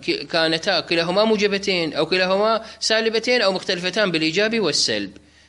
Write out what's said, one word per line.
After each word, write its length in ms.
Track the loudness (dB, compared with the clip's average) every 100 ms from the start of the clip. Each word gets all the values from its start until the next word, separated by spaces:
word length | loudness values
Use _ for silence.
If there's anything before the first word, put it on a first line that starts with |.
| -4
ك-، 200 | -4 -2
كانتا 540 | 0 0 0 0 -2
كلاهما 440 | 0 0 2 2
موجبتين 680 | 2 2 2 0 0 -2 -2
أو 120 | -2 0
كلاهما 580 | 0 2 2 2 0 -4 -8
سالبتين 640 | -2 0 0 0 0 2
أو 100 | 2
مختلفتان 580 | 0 -2 -4 -2 0 0
بالإيجاب 500 | 0 0 0 0 0
والسلب. 560 | 0 0 0 -2 -4 -12 -20 -20